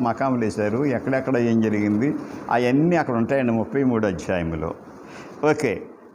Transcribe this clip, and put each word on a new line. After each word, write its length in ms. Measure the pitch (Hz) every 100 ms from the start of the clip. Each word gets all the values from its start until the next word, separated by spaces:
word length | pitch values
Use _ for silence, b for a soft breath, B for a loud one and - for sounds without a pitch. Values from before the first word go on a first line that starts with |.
మకాములు 440 | 120 113 135 123
వేశారు, 400 | 110 104 104 117
ఎక్కడెక్కడ 520 | 143 117 135 131 131 127
ఏం 240 | 120 113
జరిగింది, 540 | 110 107 104 104 139 - B B -
అవన్నీ 460 | 120 123 135 170 170
అక్కడ 180 | 135
ఉంటాయండి 380 | 117 113 139 120
ముప్పై 300 | 113 104 139
మూడు 240 | 131 113 107
అధ్యాయంలో. 680 | 82 - 90 82 80 80 - - - B B B - 147
ఓకే, 360 | 147 123 85 - - -